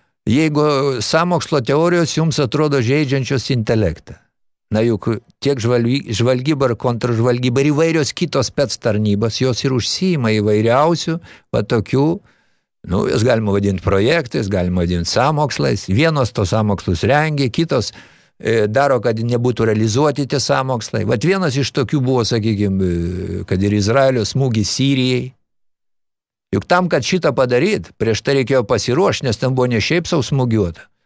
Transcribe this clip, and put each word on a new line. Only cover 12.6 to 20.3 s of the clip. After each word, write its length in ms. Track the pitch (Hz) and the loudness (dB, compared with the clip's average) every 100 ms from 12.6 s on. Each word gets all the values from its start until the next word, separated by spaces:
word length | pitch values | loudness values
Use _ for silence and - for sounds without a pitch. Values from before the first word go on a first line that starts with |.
| _ _ - | _ _ -4
nu, 140 | 92 - | -2 0
jas 100 | - | 0
galima 320 | 120 113 107 | 2 2 2
vadint 320 | 101 101 92 | 0 0 0
projektais, 640 | - 98 113 165 123 147 101 | 0 0 2 0 -2 -4 -2
galima 380 | 98 90 90 87 | -2 0 0 0
vadint 180 | 87 82 | -2 -2
sąmokslais. 720 | 113 139 147 143 - 143 107 - | 0 0 2 -2 -2 -2 -2 -2
Vienos 400 | 101 160 151 117 | 0 2 0 -2
tos 220 | - 95 | -2 0
sąmokslus 500 | 110 107 95 - 87 | 0 0 -2 -2 -2
rengia, 460 | 98 147 156 143 131 | 0 2 0 0 -2
kitos, 400 | - 165 131 - - - _ _ - | 0 0 0 -2 -8 -20 _ _ -8
e, 240 | - 113 | -2 0
daro, 320 | 107 120 143 127 | 2 2 2 2
kad 160 | 120 113 | 0 -2
nebūtų 480 | 117 120 123 123 113 | -2 0 0 0 0
realizuoti 560 | 107 110 113 156 147 | 2 2 2 0 0
tie 160 | 131 | -2